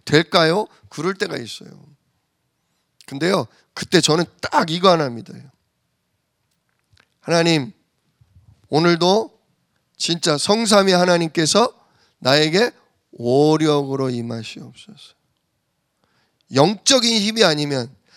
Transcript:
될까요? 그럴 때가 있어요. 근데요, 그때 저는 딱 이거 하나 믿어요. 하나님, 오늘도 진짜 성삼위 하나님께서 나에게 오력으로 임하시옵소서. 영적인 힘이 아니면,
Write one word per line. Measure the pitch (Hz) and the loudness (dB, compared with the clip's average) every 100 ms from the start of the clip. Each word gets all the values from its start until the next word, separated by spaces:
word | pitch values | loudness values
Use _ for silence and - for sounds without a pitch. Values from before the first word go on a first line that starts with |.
| - | 0
될까요? | 147 170 185 160 180 220 _ _ | 0 2 2 2 0 -4 _ _
그럴 | - 165 190 | -8 -6 -6
때가 | 196 147 | -8 -8
있어요. | 113 - - - - 147 _ _ _ _ _ _ _ _ _ _ - | -12 -16 -20 -20 -20 _ _ _ _ _ _ _ _ _ _ _ -16
근데요, | 139 165 196 120 _ _ | -4 -2 0 -2 _ _
그때 | - - 175 | -14 0 2
저는 | 147 156 165 - | 2 0 -2 -6
딱 | - 302 190 | -4 -2 -2
이거 | 170 185 | 0 2
하나 | 170 143 | 2 0
믿어요. | 117 - 123 135 _ _ _ _ _ _ _ _ _ _ _ _ _ _ _ _ _ | -8 -16 -20 -20 _ _ _ _ _ _ _ _ _ _ _ _ _ _ _ _ _
하나님, | - 170 165 160 123 - _ _ _ _ _ _ _ _ - | -4 0 2 0 -2 -12 _ _ _ _ _ _ _ _ -4
오늘도 | 143 170 170 175 202 226 _ _ _ _ _ _ - | 0 2 2 2 0 -2 _ _ _ _ _ _ -10
진짜 | - 165 175 147 | -6 -4 -2 -2
성삼위 | - 214 226 208 196 | 0 0 4 4 4
하나님께서 | 180 180 175 165 160 151 202 233 - _ _ _ _ | 2 2 0 0 -2 0 2 0 -4 _ _ _ _
나에게 | 127 143 156 175 240 - _ _ _ | 0 2 2 0 -2 -4 _ _ _
오력으로 | - 120 131 151 156 156 147 139 135 131 | -8 -2 2 4 2 2 0 -2 -6 -6
임하시옵소서. | 123 117 117 110 - 120 - - - - _ _ _ _ _ _ _ _ _ _ _ _ _ - | -6 -8 -10 -14 -18 -20 -20 -20 -20 -20 _ _ _ _ _ _ _ _ _ _ _ _ _ -4
영적인 | 127 156 214 - 269 233 226 | 2 2 2 0 2 2 -2
힘이 | 202 226 | -2 2
아니면, | 196 151 147 139 117 - _ | 2 2 -2 -4 -8 -14 _